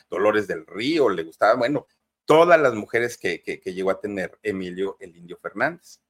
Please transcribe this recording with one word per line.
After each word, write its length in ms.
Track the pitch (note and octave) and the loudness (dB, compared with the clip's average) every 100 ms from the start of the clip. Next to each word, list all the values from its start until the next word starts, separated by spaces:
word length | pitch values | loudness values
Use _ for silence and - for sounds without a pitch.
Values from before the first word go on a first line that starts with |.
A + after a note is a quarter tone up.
| - | -10
Dolores 380 | E2+ G#2 G#2+ F#2+ | -2 0 0 -2
del 180 | E2 D#2 | -6 -10
Río, 440 | F2+ B2+ E3 B2 | -8 -2 2 2
le 140 | F2+ | 0
gustaba, 320 | D#2+ - C#3+ B2 | -6 0 2 2
bueno, 320 | A#2+ D3 - _ _ _ | 0 -2 -6 _ _ _
todas 360 | - D#3 F3 E3 | 4 6 8 6
las 140 | C3+ | 4
mujeres 440 | A2 G#2 A#2 A#2+ - | 0 -2 -2 -2 -4
que, 240 | F#2+ E2 | -6 -6
que, 180 | - D#2+ | -8 -10
que 140 | F#2+ | -8
llegó 160 | F#2 F#2+ | -4 -2
a 80 | F#2+ | -2
tener 380 | G#2 G2+ F2 _ | -4 -8 -8 _
Emilio 520 | A2 F#2+ F#2 F2+ G2 - | -8 -6 -6 -6 -8 -8
el 180 | F#2+ E2+ | -18 -20
Indio 200 | E2+ E2+ | -20 -14
Fernández, 600 | F2 F#2+ C#3 F3 _ - _ | -12 -4 -4 -6 _ -20 _